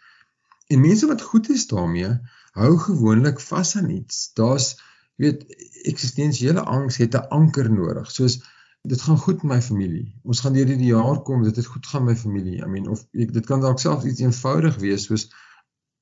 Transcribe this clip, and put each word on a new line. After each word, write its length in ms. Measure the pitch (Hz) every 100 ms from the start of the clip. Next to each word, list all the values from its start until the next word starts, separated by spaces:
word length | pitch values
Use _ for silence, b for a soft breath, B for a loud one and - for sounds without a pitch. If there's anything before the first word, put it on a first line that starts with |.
| b b b b _ _ -
En 140 | 135
mense 260 | 151 214 311
wat 160 | 247
goed 280 | - 226 220
is 160 | 262 -
daarmee, 520 | 95 85 87 92 120 - B B
hou 260 | 92 120 170
gewoonlik 600 | 208 160 110 110 143 139
vas 360 | - 156 180 208
aan 140 | 151
iets. 420 | 190 - - -
Daar's, 400 | - 113 135 127 - b b b -
jy 140 | 147
weet, 160 | - - - - - -
eksistensiële 760 | - 123 135 147 120 127 175
angs 360 | - 131 135 -
het 180 | 120
'n 140 | 123 -
anker 420 | 147 156 147 117
nodig, 400 | 104 85 - -
soos, 320 | - 127 - b b b b
"Dit 180 | - 127
gaan 180 | - 156
goed 240 | - 170
met 100 | 151
my 100 | 123
familie. 580 | 120 104 95 82 113 -
Ons 180 | - 117
gaan 120 | 135
deur 140 | 135 131
hierdie 200 | 131 123
jaar 360 | 113 123 147
kom, 200 | - 131
dit 140 | 107 117
het 100 | 117
goed 200 | - -
gaan 180 | 143
met 100 | 123
my 60 | 113
familie." 380 | 107 98 92 92
I 40 | 90
mean, 200 | 98 95
of 180 | 107 -
ek, 200 | - 107
dit 140 | 113 110
kan 140 | 135
dalk 180 | 135 127
selfs 260 | 165 147
iets 160 | 143 123
eenvoudig 560 | 127 117 131 156 160 101
wees, 280 | 98 98
soos, 260 | - 107 - b b b b _ _ _